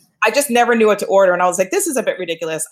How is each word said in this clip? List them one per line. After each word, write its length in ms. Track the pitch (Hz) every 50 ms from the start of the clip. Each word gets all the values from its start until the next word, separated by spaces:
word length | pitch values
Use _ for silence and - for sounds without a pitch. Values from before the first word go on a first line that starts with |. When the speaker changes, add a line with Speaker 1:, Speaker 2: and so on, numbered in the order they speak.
| _ _
Speaker 1:
<laughs> 160 | _ - -
Speaker 2:
I 60 | 226 220
just 180 | 277 277 -
never 240 | 233 240 240 226 240
knew 140 | 233 220 214
what 100 | 202 202
to 60 | 208
order. 260 | - 190 196 196 185 175
And 80 | 175
I 60 | 180
was 100 | 180 175 180
like, 120 | 190 190
"This 160 | - 403 403
is 100 | 359 277
a 60 | 247 202
bit 160 | 185 - -
ridiculous. 480 | 185 170 165 165 170 160 160 156 - -